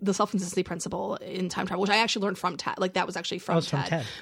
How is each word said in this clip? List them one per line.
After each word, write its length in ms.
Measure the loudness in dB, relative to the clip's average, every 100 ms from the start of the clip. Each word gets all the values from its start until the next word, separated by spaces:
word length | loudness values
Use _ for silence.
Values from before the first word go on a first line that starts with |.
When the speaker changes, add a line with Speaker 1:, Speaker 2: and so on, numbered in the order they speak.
Speaker 1:
the 120 | 0
self-consistency 500 | 4 4 2 -2 -2
principle 520 | -2 -2 -4 -4 -4 -4
in 300 | -6 -4 -2
time 200 | -2 -2
travel, 140 | 0
which 100 | 4
I 60 | 6
actually 260 | 6 2
learned 160 | 0 0
from 180 | -2 -2
Ted. 220 | -4 0
Like, 140 | 0
that 120 | 0 -2
was 100 | -4
actually 240 | -6 -6
from 160 | 0 0
Speaker 2:
Oh, 20 |
it's 100 | 2
Speaker 1:
Ted. 120 | 0
Speaker 2:
from 80 | 0
Ted. 160 | -2 -2 -10